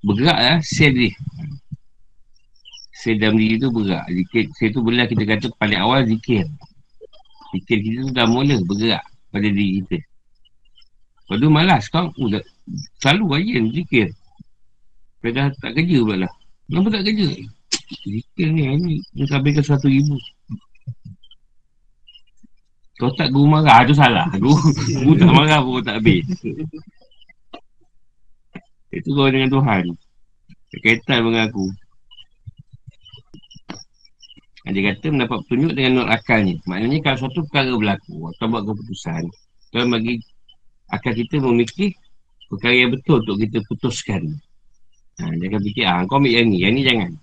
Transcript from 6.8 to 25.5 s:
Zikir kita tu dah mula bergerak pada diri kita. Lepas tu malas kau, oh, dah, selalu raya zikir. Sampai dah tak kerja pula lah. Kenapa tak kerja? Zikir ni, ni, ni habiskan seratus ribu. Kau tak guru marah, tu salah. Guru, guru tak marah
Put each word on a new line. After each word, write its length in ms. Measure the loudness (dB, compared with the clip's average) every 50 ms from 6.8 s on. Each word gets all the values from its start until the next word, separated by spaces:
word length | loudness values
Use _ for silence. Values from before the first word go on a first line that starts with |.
| -20 _ _ -20 -20 -20 -20 -20 -20 _ -20 -20 -20 -10 -10
Zikir 240 | -10 -4 -2 -2 -2 -2
kita 120 | -4 -6 -4 -6 -4
tu 40 | 0
dah 100 | 2 2
mula 300 | 2 2 2 2 2 2 0 0
bergerak 380 | -2 -2 -2 0 -2 -2 -2 -6 -14 -20 -20 -20 -10
pada 160 | -6 -2 -2
diri 380 | 0 0 0 0 0 -2 -2 -4
kita. 160 | -4 -6 -8
Lepas 1400 | -8 _ _ -20 _ _ _ _ -20 _ _ _ _ _ _ -20 -20 _ _ _ -20 _ _ _ _ -6 -2 0
tu 100 | 4 4
malas 320 | 4 4 4 4 2 2 0 -2
kau, 160 | -4 -4 -4 -4
oh, 200 | -6 -4 -4 -2
dah, 100 | -2 -4 -6 -8 _ _ -16 -14 -12 -12 -12 -14 _ -4 0
selalu 200 | 0 2 2 2 0 0
raya 220 | -2 -2 -2 -2 -2 -2 -2 -2
zikir. 320 | -4 -6 0 0 2 2 0 -4 -12 -20 -20 _ -20 -20 -20 -20 _ -20 -20 _ _ -20 -20 -20 -20 -20 -20 _ _
Sampai 100 | -8 -6 -2
dah 100 | -2 -2 -2 -4 -4
tak 160 | -10 -6 -2
kerja 220 | -2 0 2 2 2
pula 140 | 2 2 0 -2 -2
lah. 80 | -4 -6 _ -20 -20 -20 _ _
Kenapa 220 | -6 -2 0 0 0 0
tak 80 | -2 -2 -2
kerja? 180 | -2 0 0 -2 -2 -6 -12 -18 -20 _ _ _ -8 -8 -8
Zikir 600 | -12 -18 -14 -12 -8 -8 -8 -8 -10 _ -4 -2 0 2
ni, 80 | 0 0 0 0 0
ni, 160 | 0 -2 -4 -4 -6 -10 -6
ni 100 | -6 -4 -2
habiskan 340 | -2 0 0 2 2 0
seratus 300 | 2 2 0 2 2 2
ribu. 240 | 2 4 2 0 -2 -4 -8 -14 _ _ _ -16 -16 -16 _ _ -20 -20 -16 -16 -16 -16 -18 -20 -20 _ -20 -20 -20 _ _ _ _ -20 _ _ _ _ _ _ _ _ _ -20 -20 -20 -20 _ _ -20 -20 -20 -20 _ _ _ _ _ _ -20 _
Kau 160 | -2 -2 -2 0 0
tak 160 | -2 0 4
guru 240 | 4 6 6 6 6
marah, 240 | 6 8 8 8 8
tu 80 | 8
salah. 400 | 6 6 6 6 4 2 0 0 -2 0
Guru, 160 | 2 4 4 4 4 2 2 2 -2 -2 -2 0 4
guru 100 | 4 6 8
tak 120 | 8 8 8
marah 240 | 6 6 6